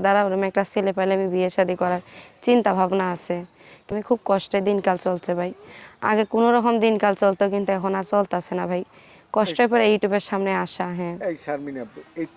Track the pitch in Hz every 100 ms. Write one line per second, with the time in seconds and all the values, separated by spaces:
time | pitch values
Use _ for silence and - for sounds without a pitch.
0 | 190 202 202 190 196 196 196 214 196 190
1 | 190 190 190 180 185 - 180 180 180 180
2 | - - - _ - 240 208 185 185 190
3 | 185 175 - 175 180 _ - - - 208
4 | - 240 - 196 - 202 196 202 190 180
5 | 190 175 - 175 180 - - - - -
6 | 214 214 214 220 233 240 233 233 226 214
7 | 202 196 202 190 202 202 196 190 190 190
8 | 185 202 196 180 - 180 175 180 - -
9 | - - _ 214 196 160 240 240 220 214
10 | 202 202 - 196 196 185 180 - 180 175
11 | 175 175 190 156 - 147 143 135 110 147
12 | 147 165 160